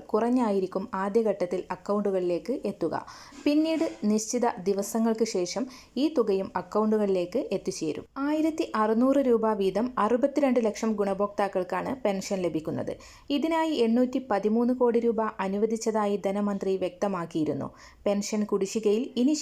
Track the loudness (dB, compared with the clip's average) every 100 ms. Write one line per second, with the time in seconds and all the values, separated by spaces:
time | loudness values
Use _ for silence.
0 | 0 0 2 2 2 0 0 -4 -4 -4
1 | 0 2 2 0 -2 -2 -4 -6 -2 0
2 | 0 0 0 -2 -2 -4 -6 -4 -2 -4
3 | -8 -16 -20 -4 2 4 2 0 -2 -2
4 | 0 0 0 0 0 0 -2 -2 -2 0
5 | 0 2 0 0 -2 -4 -6 -10 -10 -2
6 | 0 2 2 0 -2 -6 -2 0 2 2
7 | 2 0 -2 -4 -2 -4 -4 -4 -4 -6
8 | -10 -6 -2 0 0 0 -2 0 2 4
9 | 4 4 4 4 2 2 0 0 -2 0
10 | 2 2 2 2 2 4 2 0 -2 0
11 | 0 0 -2 0 -2 -2 -2 -4 -4 -2
12 | -2 -2 -2 -2 0 -2 -4 -4 -6 -8
13 | -14 -14 -4 -2 0 0 0 2 2 2
14 | 2 0 0 0 2 2 2 2 2 2
15 | 2 0 -2 -4 -4 0 0 0 -2 0
16 | 0 0 -2 0 0 0 -2 0 -2 -2
17 | -2 -2 -2 -2 0 -2 -6 -12 -20 -4
18 | 0 0 0 -2 0 0 0 0 2 2
19 | 0 2 2 4